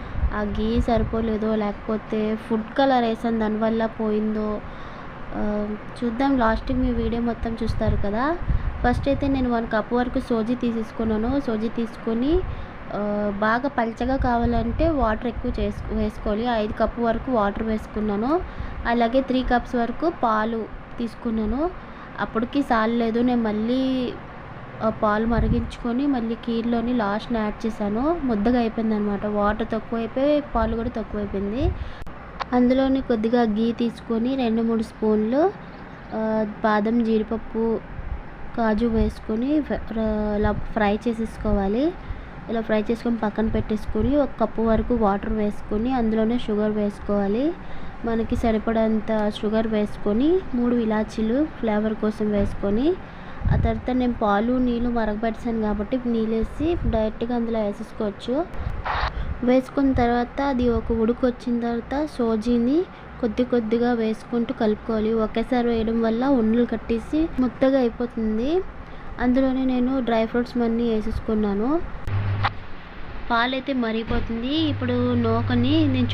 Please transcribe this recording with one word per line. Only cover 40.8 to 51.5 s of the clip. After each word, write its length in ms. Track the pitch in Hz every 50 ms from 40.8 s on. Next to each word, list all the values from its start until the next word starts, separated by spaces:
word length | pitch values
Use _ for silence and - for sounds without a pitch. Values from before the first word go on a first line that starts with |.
| 208 202 208 214 - 247
చేసేసుకోవాలి. 840 | 226 226 226 214 - - - 214 208 202 196 190 208 240 285 330 370 - - - - - - - - - - -
ఇలా 120 | 226 226
ఫ్రై 220 | 220 226 220 214 208
చేసుకొని 340 | 208 233 226 - 240 233
పక్కన 320 | 220 - 208 208 - 214 220
పెట్టేసుకొని 680 | - 220 208 - 214 214 - - - 214 214 240 277
ఒక 120 | 294 277 269 - -
కప్పు 220 | 226 208 - - 226
వరకు 320 | 226 220 220 220 - 247
వాటర్ 380 | 233 226 196 196 202 - 220 220
వేసుకొని 600 | 214 208 208 208 - - - 214 208 226 254 262
అందులోనే 460 | 254 226 220 220 220 220 220 240 247
షుగర్ 320 | - - 214 208 214 214
వేసుకోవాలి. 800 | 214 214 208 208 202 - - - 202 202 202 196 202 233 277 320 349 - - - - - - - - - -
మనకి 320 | 233 226 226 220 - 254
సరిపడంత 960 | 240 - 233 220 214 214 233 226 226 220 220 220 214 202 - 220 214 208 208 208 -
షుగర్ 260 | - 208 220 220 226
వేసుకొని 760 | 220 220 208 208 208 - - - 208 208 226 269 311 359 381 381 - -
మూడు 220 | 240 240 240 240
ఇలాచీలు 680 | 240 226 220 214 214 220 214 - - 220 220 226 269 311
ఫ్లేవర్ 500 | 311